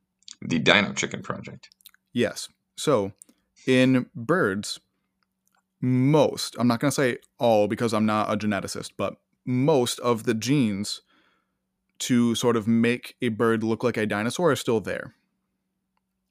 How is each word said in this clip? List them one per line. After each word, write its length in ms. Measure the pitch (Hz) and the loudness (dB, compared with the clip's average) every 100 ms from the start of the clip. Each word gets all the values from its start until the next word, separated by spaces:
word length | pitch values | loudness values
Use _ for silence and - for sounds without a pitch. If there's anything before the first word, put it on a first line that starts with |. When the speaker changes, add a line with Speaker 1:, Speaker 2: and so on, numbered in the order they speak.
| _ _ - - | _ _ -20 -14
Speaker 1:
The 160 | - 82 | -4 0
Dino 340 | 67 92 98 | 4 4 4
Chicken 300 | - 85 - | -2 -6 -8
Project. 480 | - - - - - _ - _ _ | -12 -12 -12 -18 -20 _ -20 _ _
Speaker 2:
Yes. 360 | 123 110 - - _ _ - | -2 -2 -4 -14 _ _ -8
So 360 | - 131 98 - - _ _ _ - | 0 0 0 -8 -20 _ _ _ 2
in 400 | 127 127 127 123 | 4 6 4 0
birds, 640 | - 113 175 127 98 101 - _ _ _ _ _ _ _ _ _ _ | -8 -2 0 0 -2 -6 -12 _ _ _ _ _ _ _ _ _ _
most, 720 | 127 127 131 151 131 - - - | 0 2 4 4 2 0 -8 -2
I'm 100 | 120 | 0
not 100 | 117 | 2
gonna 140 | 147 | 0
say 260 | 131 135 117 - _ | 0 0 -2 -10 _
all 300 | 120 110 104 | 2 4 2
because 260 | 107 120 | 0 -2
I'm 120 | 107 110 | 0 0
not 240 | 107 107 | 0 -2
a 60 | 107 | -2
geneticist, 540 | 107 101 98 - - - | -2 -4 -6 -10 -12 -6
but 180 | 98 - _ _ - | -6 -8 _ _ -6
most 520 | 123 139 151 120 - | 0 2 2 2 -2
of 240 | 120 117 | -2 0
the 100 | 117 | 0
genes 720 | 113 110 147 113 98 104 - - _ _ _ _ _ _ _ _ _ | -2 0 2 2 -2 -6 -10 -14 _ _ _ _ _ _ _ _ _
to 360 | - 123 120 | 0 2 2
sort 220 | 113 120 117 | 2 2 0
of 100 | 107 | 2
make 500 | 117 117 123 - - | 2 2 0 -6 -6
a 80 | 123 | -6
bird 340 | 107 117 113 | 0 0 2
look 220 | 110 113 | 0 -2
like 140 | 123 113 | -2 -2
a 80 | 107 | -2
dinosaur 460 | 104 110 - 175 | -2 -4 -2 0
are 40 | 131 | 0
still 240 | - 113 | 0 -2
there. 340 | 92 90 - - _ _ _ _ _ _ _ _ _ _ _ | -2 -8 -10 -18 _ _ _ _ _ _ _ _ _ _ _